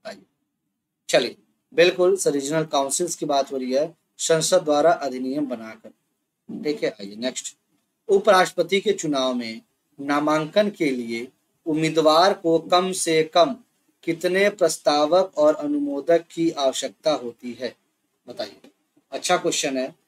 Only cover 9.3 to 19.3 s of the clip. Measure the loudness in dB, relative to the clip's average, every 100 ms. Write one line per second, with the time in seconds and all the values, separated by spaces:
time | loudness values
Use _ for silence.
9.3 | -2 -6 -10 _ _ _ _ -4 -2 2
10.3 | 0 0 0 0 -2 -2 -2 -6 -8 -8
11.3 | _ _ _ -4 -2 0 2 4 6 4
12.3 | 2 0 0 2 0 0 -4 0 0 2
13.3 | 4 2 0 _ _ _ _ -8 -4 -2
14.3 | 2 0 2 0 0 0 2 4 2 2
15.3 | 2 2 2 -2 -2 -2 -4 2 2 2
16.3 | -2 -2 0 -2 -2 -8 -6 -2 -2 -4
17.3 | -12 -14 -10 -10 -10 _ _ _ _ -20
18.3 | -12 -12 -12 -20 _ _ _ _ -10 -2